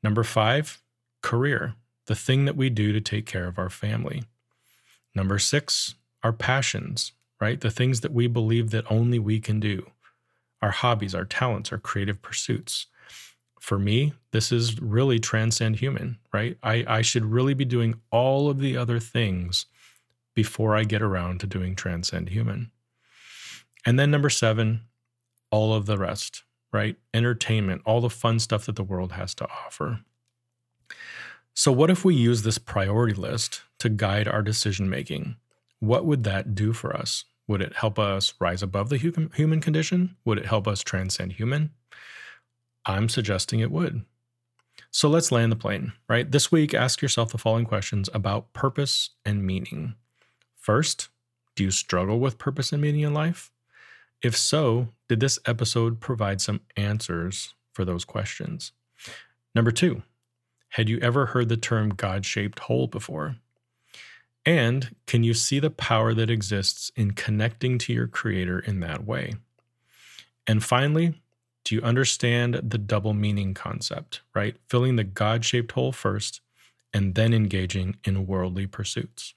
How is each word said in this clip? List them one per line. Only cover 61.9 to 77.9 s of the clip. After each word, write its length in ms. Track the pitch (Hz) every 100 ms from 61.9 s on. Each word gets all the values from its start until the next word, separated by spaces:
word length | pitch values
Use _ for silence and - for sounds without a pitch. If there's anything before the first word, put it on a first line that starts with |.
| 95 98 95 98 - 101 -
hole 300 | - 123 127
before? 480 | - - - 151 123 _ _ _ _ _ - - - _ _ -
And 480 | 165 117 127 127 - -
can 180 | 120 113
you 80 |
see 260 | 117 - 139
the 100 | 151
power 440 | 156 - 113 113
that 160 | 113 113
exists 600 | 113 95 101 95 - - -
in 160 | 104
connecting 680 | 98 - 107 113 - 127 123
to 120 | -
your 160 | 117 117
creator 500 | - 110 95 90 92
in 220 | - 98
that 260 | 85 76 104
way? 300 | 123 - 110 _ _ _ _ _ _ - - - _ -
And 160 | 107
finally, 580 | - 123 139 156 170 156 _ _ _ _ -
do 100 | 113
you 60 |
understand 800 | 117 120 131 - 123 120 120 120
the 140 | 123 107
double 360 | 101 107 104
meaning 400 | 104 104 101 95
concept, 680 | 98 - - - - - - _
right? 220 | - 104 - _
Filling 260 | 123 127 123
the 80 |
God-shaped 720 | 98 95 107 117 113 123 113
hole 180 | - 131
first 480 | 131 104 98 - - _ _ _ _ _
and 200 | 104 98
then 200 | 92 113
engaging 640 | 113 104 95 92 98 92